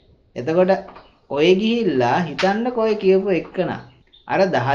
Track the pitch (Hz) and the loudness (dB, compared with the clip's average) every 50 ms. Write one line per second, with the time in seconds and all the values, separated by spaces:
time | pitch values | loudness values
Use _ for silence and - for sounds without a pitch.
0 | _ _ _ _ _ _ - 127 120 156 160 180 185 185 185 - - - - - | _ _ _ _ _ _ -12 -10 -6 -2 2 2 2 2 2 -2 -2 -12 -20 -20
1 | - _ _ _ _ - 139 143 156 175 185 190 220 220 233 233 226 185 139 127 | -20 _ _ _ _ -6 -2 2 4 4 4 4 2 0 0 0 0 0 0 0
2 | 120 120 135 170 175 156 143 - - 190 202 220 233 254 247 233 220 220 208 208 | 0 2 0 0 -2 -4 -4 -2 -2 0 0 0 -4 -4 -4 -2 -2 -2 -2 0
3 | 202 190 190 190 196 208 185 160 160 - - 190 175 147 104 87 - - _ _ | 2 2 2 2 2 0 -2 -2 -4 -6 -6 -6 -4 -4 -6 -10 -12 -18 _ _
4 | _ _ _ _ - - 131 165 196 185 147 127 120 135 | _ _ _ _ -10 -4 0 0 0 2 0 -2 0 0